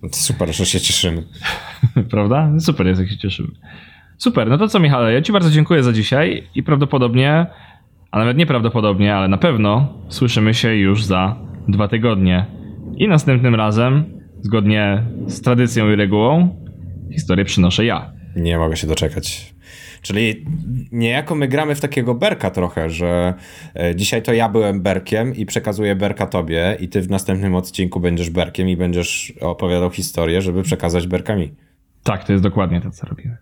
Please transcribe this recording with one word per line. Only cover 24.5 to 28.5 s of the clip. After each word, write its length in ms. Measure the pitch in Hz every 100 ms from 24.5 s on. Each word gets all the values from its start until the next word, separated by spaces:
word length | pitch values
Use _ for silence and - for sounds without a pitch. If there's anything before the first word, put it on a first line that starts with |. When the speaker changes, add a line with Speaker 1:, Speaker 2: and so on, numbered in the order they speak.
| 107 107 98
Speaker 1:
berkiem 540 | 92 95 - 107 120 120
i 100 | 101
przekazuję 500 | - 107 101 104 98
berka 320 | 101 - 95
tobie 500 | 95 80 82 87 104
i 100 | 90
ty 120 | 104
w 80 | 90
następnym 460 | 98 - 95 98 92
odcinku 440 | 90 - 92 90
będziesz 300 | 87 85 85
berkiem 400 | 85 85